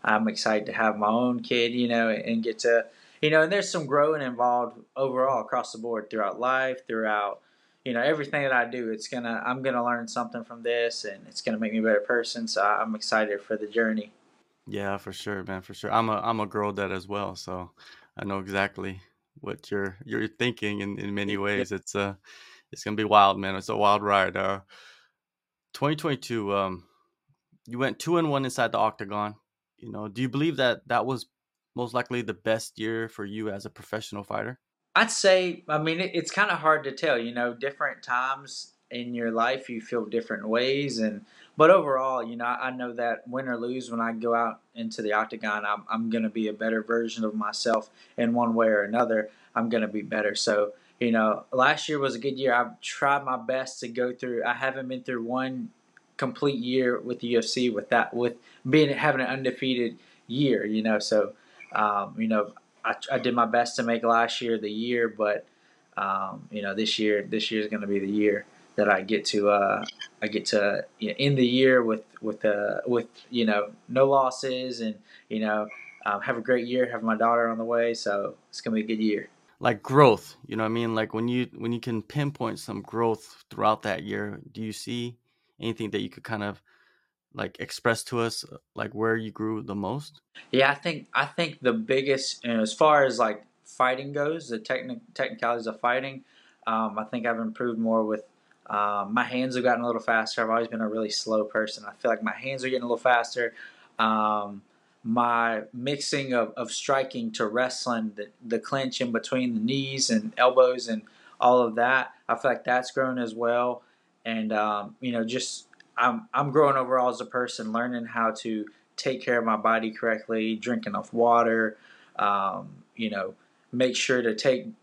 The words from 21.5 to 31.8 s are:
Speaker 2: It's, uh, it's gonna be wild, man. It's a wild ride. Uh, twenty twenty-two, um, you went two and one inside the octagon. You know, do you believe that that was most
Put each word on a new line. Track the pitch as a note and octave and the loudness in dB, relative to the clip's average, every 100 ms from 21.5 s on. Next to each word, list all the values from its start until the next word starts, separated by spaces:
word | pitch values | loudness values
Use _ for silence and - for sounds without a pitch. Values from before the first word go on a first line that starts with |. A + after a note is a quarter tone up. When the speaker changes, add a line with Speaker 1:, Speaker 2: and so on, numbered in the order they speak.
| G2+ G2 | -2 -2
Speaker 2:
It's, | F#2+ - | -6 -6
uh, | G2+ G2 G2 - - - - _ | -4 -4 -6 -18 -20 -20 -20 _
it's | - G#2+ | -10 -6
gonna | G#2+ | -2
be | |
wild, | G#2 G#2 G2 G2 | 6 8 8 6
man. | F#2+ F#2+ | -2 -4
It's | F#2+ | -4
a | A2 | 2
wild | G#2 G2+ | 4 4
ride. | G#2 G2 F#2 G2 | 4 4 4 0
Uh, | F#2+ G2 - - - - _ _ _ _ _ _ _ | -2 -2 -8 -20 -20 -20 _ _ _ _ _ _ _
twenty | - C#3+ D#3 | -2 -2 0
twenty-two, | D#3+ C3 - A#2 G2+ G2 | -2 -4 -2 -2 0 0
um, | F#2+ F2+ _ _ _ _ _ _ _ _ - | 0 -4 _ _ _ _ _ _ _ _ -12
you | A#2+ | -2
went | C3 - | -2 -2
two | D#3 E3+ | 0 2
and | D#3+ | 2
one | C#3 C3+ | 0 -2
inside | B2+ A#2 | 0 0
the | G#2+ | 2
octagon. | G#2+ - G2 G#2 G#2 G#2+ _ _ _ _ | 0 -2 -6 -4 -4 -8 _ _ _ _
You | A2+ | -12
know, | G#2 G#2 | -10 -10
do | G2+ | -4
you | B2+ | -2
believe | C3+ D#3+ C#3 | 0 0 2
that | B2+ A2+ - | 2 2 0
that | A#2+ A#2 | 0 0
was | B2+ - _ _ _ _ | -4 -8 _ _ _ _
most | B2 | -6